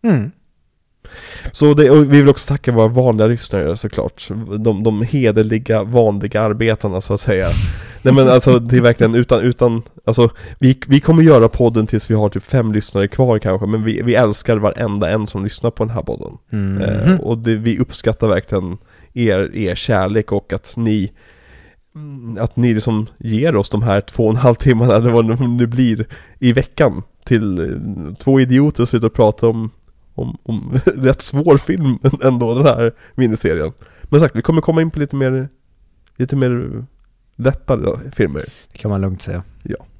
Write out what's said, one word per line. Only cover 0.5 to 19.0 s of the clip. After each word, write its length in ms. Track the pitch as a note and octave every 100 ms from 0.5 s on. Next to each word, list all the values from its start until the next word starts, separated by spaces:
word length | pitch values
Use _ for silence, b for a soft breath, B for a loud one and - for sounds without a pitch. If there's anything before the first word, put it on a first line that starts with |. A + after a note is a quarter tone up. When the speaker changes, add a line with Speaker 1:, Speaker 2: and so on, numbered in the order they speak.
| _ _ _ _ _ B B B B B
Speaker 2:
Så 220 | - D3
det, 160 | D3 C#3
och 80 | D3+
vi 60 | C#3+ C#3+
vill 80 | C#3+
också 200 | C3+ -
tacka 240 | C#3+ -
våra 160 | A#2 A2
vanliga 380 | B2 B2+ A2 A2
lyssnare, 500 | A#2+ - G2 D2+ F#2+
såklart. 520 | G#2+ - G2 - - G2+ A2 G#2+
De, 240 | A2 G2+
de 200 | A2+ G#2
hederliga, 800 | A#2+ C#3+ A#2 G#2+ G#2+ A2 A#2 A2
vanliga 560 | G2+ A#2+ A2 G2+ G2 G#2
arbetarna, 580 | A2 G#2+ A2+ G#2+ G#2 F#2
så 140 | -
att 60 | G2+
säga. 260 | - F#2 F2+ - B B B B
Nej, 120 | C3
men 140 | C3+ C3
alltså, 300 | B2+ C3 B2
det 180 | A#2 B2+
är 40 |
verkligen 340 | A#2+ A#2 A2+
utan, 260 | A#2 A#2+ A#2+
utan, 420 | B2 A#2+ B2 A2+ - -
alltså, 260 | - A2+ A#2 B B B
vi, 220 | B2+ C3 -
vi 140 | C#3
kommer 220 | - D#3+
göra 260 | D#3+ C3 A2+
podden 380 | - A#2+ A2+ G#2+
tills 240 | A2 -
vi 40 |
har 140 | A2 G#2
typ 160 | G2
fem 280 | - C3 A2+
lyssnare 360 | G#2+ - G2 G2+
kvar 300 | - B2+ A2
kanske, 280 | - F#2+ G2+
men 160 | A2
vi, 180 | A2 -
vi 120 | A#2
älskar 420 | A#2+ A2+ G#2 - A2
varenda 540 | G#2 - A2+ G2+ E2+
en 160 | A2 G#2
som 180 | G2+
lyssnar 260 | G2+ - A#2
på 140 | -
den 100 | A2
här 80 | A2+
podden. 300 | - G#1+ G1+ - _
Speaker 1:
Mhm. 300 | G#2+ G2 G2
Speaker 2:
Eh, 400 | - G#2 - F#3
och 180 | - A#2
det, 160 | A2+ A2
vi 220 | A2+ G#2+
uppskattar 500 | B2+ - A2+ G#2+ A2
verkligen 500 | F#2 - G2+ F#2 F2+ b b